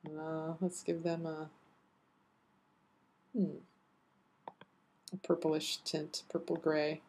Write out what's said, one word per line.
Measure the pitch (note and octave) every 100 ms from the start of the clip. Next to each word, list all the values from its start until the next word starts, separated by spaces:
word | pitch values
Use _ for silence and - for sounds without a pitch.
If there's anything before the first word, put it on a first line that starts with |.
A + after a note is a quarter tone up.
| D#3+
Uh, | D#3 D#3 D#3+ D#3+ E3
let's | F#3 F3+
give | - E3+
them | E3+ E3 E3
a, | D#3 D#3 - - _ _ _ _ _ _ _ _ _ _ _ _ _ _ _ _
hmm, | B3 E3+ D3 - _ _ _ _ _ _ _ - - - _ _ _ -
a | F#3+
purplish | - E3+ E3 D#3 D#3 -
tint, | - D#3 D#3 - -
purple | F#3 - E3
gray | D#3+ D#3 D3+ D#3